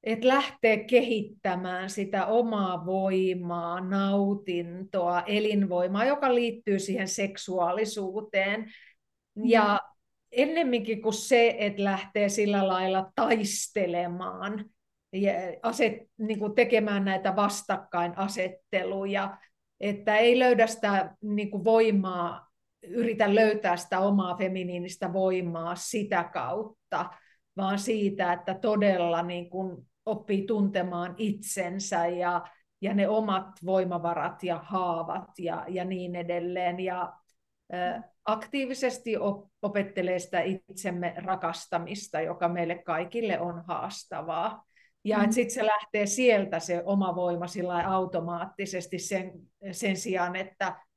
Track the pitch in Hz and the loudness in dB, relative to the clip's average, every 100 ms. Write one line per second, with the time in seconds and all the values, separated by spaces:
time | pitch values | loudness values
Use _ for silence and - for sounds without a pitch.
0 | 220 226 247 269 277 - 220 214 214 247 | -4 2 4 4 2 2 4 4 6 4
1 | 240 226 208 - 196 180 185 180 190 202 | 6 0 -2 -6 -4 -2 -4 -6 -6 -6
2 | 196 202 185 226 233 214 190 175 165 190 | -2 -2 2 2 2 0 0 -2 -2 0
3 | 190 190 185 180 175 170 170 175 185 196 | 2 2 2 0 -4 -4 -4 -4 -2 0
4 | 196 202 196 202 - 175 170 175 190 196 | 2 2 2 0 -2 -4 -4 -10 -6 -2
5 | 175 175 180 208 214 208 190 175 185 196 | 0 0 0 0 2 2 2 2 0 2
6 | 247 285 269 240 233 226 - 196 190 185 | 2 2 4 4 2 -2 -2 -2 0 -4
7 | 190 - 196 196 - 185 175 190 214 214 | -2 -2 -4 -4 -4 0 2 2 -2 -4
8 | 190 196 214 196 196 214 220 - - _ | -6 -6 -2 0 0 -2 -6 -16 -20 _
9 | _ _ _ - 240 226 208 202 - _ | _ _ _ -2 4 6 6 2 -2 _
10 | _ _ _ 240 294 320 277 240 202 220 | _ _ _ 0 2 2 2 0 0 -2
11 | 220 208 - 247 233 - 208 202 196 190 | -2 -2 4 6 6 4 -2 0 0 0
12 | - 208 202 202 208 202 190 185 185 190 | -2 0 0 2 2 2 2 2 2 0
13 | 190 - 226 226 202 - - 214 180 175 | -2 -2 2 2 2 -4 -4 -2 0 0
14 | 175 175 185 185 190 208 208 _ _ _ | -2 -4 -8 -6 -6 -6 -10 _ _ _
15 | _ 190 196 175 185 - 226 - 220 214 | _ 0 0 0 -6 -4 -4 2 0 0
16 | - - 220 208 208 208 233 220 208 202 | -12 -8 -4 -2 0 4 6 4 4 2
17 | 196 190 196 190 202 - - 190 - 175 | 2 2 0 2 0 0 -4 -4 -2 -2
18 | 175 175 196 190 185 185 _ 196 185 196 | -2 -2 -4 -2 -4 -6 _ -2 -2 -4
19 | 196 196 196 - _ _ _ _ 202 202 | -2 -2 -2 -8 _ _ _ _ -4 -2
20 | 214 214 240 247 254 240 220 220 208 196 | 2 6 8 8 8 8 6 4 2 2
21 | 185 - 208 208 208 208 180 226 226 202 | 0 -6 -4 -2 -2 0 6 6 6 4
22 | 190 180 175 - - _ _ _ 170 220 | 2 -2 -4 -6 -16 _ _ _ -8 -2
23 | 233 214 208 208 220 208 196 175 - 185 | -2 2 4 6 6 4 0 -2 -2 0
24 | 196 202 185 180 190 185 180 175 180 180 | 4 2 2 -2 -2 -2 -4 -6 -8 -6
25 | 180 185 190 185 175 165 165 175 - 240 | -4 0 2 2 -2 -4 -6 -6 -6 -4
26 | 208 190 226 170 123 190 214 - _ 180 | 0 -2 -2 -6 -4 -6 -8 -14 _ -6
27 | 180 - _ _ _ - 190 202 202 220 | -6 -10 _ _ _ -4 -2 -2 -2 0
28 | 202 196 180 180 - 185 208 208 202 185 | 0 0 0 0 -4 -2 0 4 4 4
29 | 170 170 175 175 175 185 190 156 - _ | 2 2 0 -6 -6 -6 -6 -10 -18 _
30 | - 214 - 196 196 214 196 202 180 175 | -6 -6 -2 -2 0 0 2 0 -2 -4
31 | 180 180 220 202 - - 175 190 196 175 | -6 -4 -4 -4 -6 -4 -4 -4 -2 0
32 | 170 175 175 175 175 - _ _ 196 196 | 0 0 0 0 -4 -20 _ _ -2 2
33 | 196 214 214 190 202 - 170 190 180 175 | 4 2 2 -2 -2 -10 0 2 2 -2
34 | 170 165 170 - 180 170 - 190 180 165 | -2 -2 -4 -6 -4 -6 -4 -2 -2 -2
35 | 160 180 - - 170 165 156 185 185 185 | -4 -6 -8 -8 -6 -4 -6 -6 -4 -6
36 | 180 175 170 175 175 180 180 180 185 180 | -6 -6 -4 -4 -2 -2 -2 -2 -4 -4
37 | 175 - _ _ _ _ _ 180 180 175 | -6 -10 _ _ _ _ _ -4 -4 -4
38 | - _ - 214 - 277 262 262 247 240 | -12 _ -4 -4 -2 -4 -4 -2 -2 -2
39 | 233 214 202 202 - _ 202 202 196 196 | -4 -2 -2 -4 -10 _ -4 -2 -2 -2
40 | 180 180 180 180 175 190 _ 190 196 175 | -2 -2 -2 -2 -2 -4 _ -8 -6 -4
41 | 175 170 185 185 170 165 - 170 170 202 | -4 -6 -6 -4 -4 -6 -6 -6 -6 -10
42 | - 156 160 160 170 175 165 170 - 160 | -8 -4 -4 -2 -2 0 -2 -4 -4 -4
43 | 170 233 226 175 175 170 170 165 185 - | -4 -4 -2 -2 -4 -8 -8 -6 -6 -10
44 | - 160 160 160 208 - _ _ _ _ | -10 -10 -6 -4 -4 -6 _ _ _ _
45 | 202 214 220 226 233 254 214 208 - 208 | -2 2 4 2 0 0 0 0 0 -2
46 | 202 247 254 214 185 165 170 175 175 202 | 0 4 6 6 2 -4 -2 -4 0 0
47 | 185 175 180 175 175 185 175 175 - 190 | 2 0 -2 -2 -4 -4 -2 -2 0 0
48 | 185 180 165 170 185 - 190 185 170 175 | 0 -2 -4 -6 -8 -8 -6 -6 -6 -8
49 | - 190 185 - - _ 196 175 214 185 | -4 -4 -6 -14 -20 _ -14 -4 -2 -2
50 | - 185 175 185 190 _ 190 - _ | -2 -2 -2 -4 -8 _ -6 -6 _